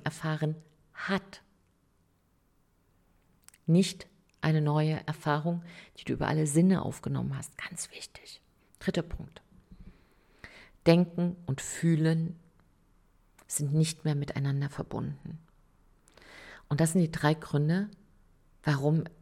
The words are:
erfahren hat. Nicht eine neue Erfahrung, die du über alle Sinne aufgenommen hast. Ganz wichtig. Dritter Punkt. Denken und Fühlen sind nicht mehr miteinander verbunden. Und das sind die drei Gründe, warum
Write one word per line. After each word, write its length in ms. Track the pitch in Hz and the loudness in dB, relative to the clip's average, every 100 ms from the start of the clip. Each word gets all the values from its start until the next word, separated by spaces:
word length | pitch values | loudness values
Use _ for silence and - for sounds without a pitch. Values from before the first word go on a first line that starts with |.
erfahren 520 | - - 160 156 156 156 - _ _ | -6 -6 -4 -2 -2 -4 -10 _ _
hat. 480 | - - 190 - - _ _ _ _ _ _ _ _ _ _ _ _ _ _ _ _ _ _ _ _ - - - | -10 -4 -4 -4 -18 _ _ _ _ _ _ _ _ _ _ _ _ _ _ _ _ _ _ _ _ -20 -6 4
Nicht 400 | 170 190 - - _ _ _ | 4 4 -2 -16 _ _ _
eine 160 | 156 156 | 0 2
neue 400 | 151 147 156 156 - | 2 2 2 0 -4
Erfahrung, 560 | 151 156 147 160 170 - - - - | -6 -2 -2 0 -4 -6 -18 -20 -12
die 60 | |
du 80 | - | -6
über 160 | 120 - | -2 0
alle 180 | 156 156 | 0 2
Sinne 360 | 147 185 185 | 4 6 4
aufgenommen 520 | - - - 139 139 135 | 0 -6 -4 -4 -4 -6
hast. 200 | - - | -10 -12
Ganz 340 | - 165 - | -12 -12 -12
wichtig. 520 | - - - - - _ _ _ - | -14 -16 -18 -20 -20 _ _ _ -10
Dritter 220 | - 180 | -4 -2
Punkt. 380 | 156 - - - - - - - - - _ _ _ _ - - - _ - | -4 -6 -12 -20 -20 -20 -20 -20 -20 -20 _ _ _ _ -20 -20 -20 _ 6
Denken 480 | 170 175 - 175 175 - | 6 6 0 -4 -4 -6
und 160 | 135 | -6
Fühlen 760 | - - 165 160 160 160 165 - - _ _ _ _ _ _ _ _ _ - | -6 -2 2 4 4 2 -2 -6 -18 _ _ _ _ _ _ _ _ _ -10
sind 260 | - 143 | -6 0
nicht 320 | 156 160 - | 2 0 0
mehr 100 | 156 | -2
miteinander 540 | 143 143 - 139 139 143 | -2 -2 -2 -2 0 -4
verbunden. 680 | - 156 113 143 139 - 160 - _ _ _ _ _ _ _ - - - - - | -6 -8 -6 -6 -8 -12 -14 -16 _ _ _ _ _ _ _ -20 -20 -20 -18 -4
Und 140 | 147 | 2
das 100 | 165 | 4
sind 80 | 185 | 4
die 100 | 165 | 2
drei 220 | - 147 | 2 2
Gründe, 560 | 156 - 147 147 180 208 - _ _ _ _ _ _ | 2 0 0 2 0 -2 -8 _ _ _ _ _ _
warum 420 | - 139 143 160 160 - | 0 2 2 2 0 -4